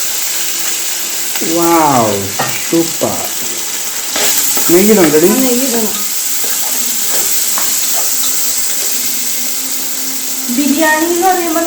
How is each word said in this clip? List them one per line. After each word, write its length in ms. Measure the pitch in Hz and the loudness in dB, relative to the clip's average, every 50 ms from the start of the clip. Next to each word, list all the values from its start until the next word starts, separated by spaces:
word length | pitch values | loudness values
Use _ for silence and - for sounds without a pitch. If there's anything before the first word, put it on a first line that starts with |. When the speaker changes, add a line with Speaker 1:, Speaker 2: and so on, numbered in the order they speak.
| - - - - - - - - - - - - - - - - - - - - - - - - - - - - - 160 165 | -4 -4 -4 -4 -4 -4 -4 -4 -4 -4 -4 -4 -4 -4 -4 -4 -4 -4 -4 -6 -6 -6 -6 -6 -6 -6 -4 -2 -2 0 0
Speaker 1:
വൗ, 560 | 170 170 170 170 165 156 147 139 123 113 107 104 101 98 101 98 - - - - - - - | 2 2 4 4 4 4 6 4 4 4 4 2 0 -2 -4 -4 -4 -4 -4 -4 -4 -2 0
സൂപ്പർ. 480 | - 165 165 165 - - 135 113 95 - - - - - - - - - - - - - - - - - - - - - - - - - - - - - - - 165 | 2 2 2 0 -2 -2 -2 -2 -2 -4 -4 -6 -6 -6 -6 -6 -6 -6 -6 -6 -6 -6 -6 -6 -6 -6 -6 -4 -2 0 0 2 2 0 0 0 0 0 2 4 6
നെയ്യ് 180 | 180 196 214 220 | 6 6 6 6
ഇടണ്ടടി? 360 | 196 175 151 143 151 160 190 | 6 6 6 6 6 6 6
Speaker 2:
ആ, 40 | 214 262 262 | 4 4 4
നെയ്യ് 200 | 254 240 240 269 277 | 2 2 2 2 0
ഇടണം. 240 | 226 233 220 202 190 202 196 - - - - - - - - - - - - - - - - - - - - - - - - - - - - - - - - - - - - - - - - - - - - - - - - - - - - - - - - - - 254 - 269 262 254 - - 247 247 247 - - - 269 262 269 262 262 262 262 262 - - - - - - - - - - 247 285 | 0 0 0 0 -2 -4 -4 -4 -4 -4 -4 -4 -2 -2 -2 -2 -2 -2 -2 -4 -4 -4 -4 -4 -2 -2 -2 -2 0 0 0 0 0 0 0 0 0 0 0 0 0 -2 -2 0 0 0 0 0 -2 0 0 -2 -2 -2 -2 -2 -2 -2 -2 -2 -2 -2 -2 -4 -4 -4 -4 -4 -4 -4 -4 -4 -4 -4 -4 -4 -4 -6 -6 -6 -6 -6 -6 -6 -6 -6 -6 -6 -6 -6 -6 -6 -6 -6 -4 -2 0 0
ബിരിയാണി 480 | 294 285 - 320 320 311 311 311 320 | 2 2 2 2 4 2 2 2 2
എന്ന് 220 | 339 349 349 370 381 | 0 2 2 2 2
പറയുമ്പോ 340 | 359 359 339 339 311 330 330 | 2 2 0 0 0 0 0